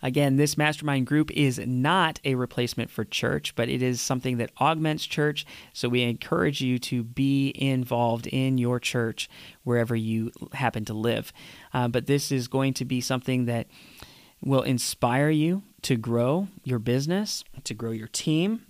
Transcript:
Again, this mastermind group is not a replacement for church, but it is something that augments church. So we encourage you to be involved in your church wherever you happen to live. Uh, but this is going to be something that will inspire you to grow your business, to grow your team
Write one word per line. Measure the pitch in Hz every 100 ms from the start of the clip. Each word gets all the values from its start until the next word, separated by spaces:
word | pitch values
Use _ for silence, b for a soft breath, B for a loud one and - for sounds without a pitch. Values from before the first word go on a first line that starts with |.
Again, | 139 127 143 135
this | 147 147
mastermind | 151 151 151 139 123
group | 151 151
is | - 143 123
not | - 127 135 185 165 151
a | 147
replacement | 131 123 - 120 - 117
for | -
church, | 110 - 117 147 147
but | - 120
it | 131
is | 127 120
something | - 127 127 123
that | 117 -
augments | 139 160 156 156
church. | - - 151 147 - B B
So | - 123
we | 123
encourage | 123 117 - 170 175 139
you | 131 123
to | - 127
be | 113 123 135 139 139
involved | - 139 131 123 120 120 117 113
in | 131 131 131
your | 120 123
church | - 123 113 107 - B B B
wherever | - 120 117
you | 117 110 113 113 - -
happen | 131 131 113 107
to |
live. | 107 113 113 110 - B B B
Uh, | 143 123
but | 120 -
this | 143 143
is | 135 120
going | 135 135
to | 131 120
be | 127
something | 120 131 - 127
that | 120 117 - B B B B B B B
will | 135 135
inspire | - 127 - - 123 123 147
you | 156 156 190 196 -
to | - 123
grow | 113 117 120 160 196 -
your | - 123
business, | 113 123 147 185 208 - - -
to | -
grow | 110 113
your | 113 110
team | - - 156 180 226 -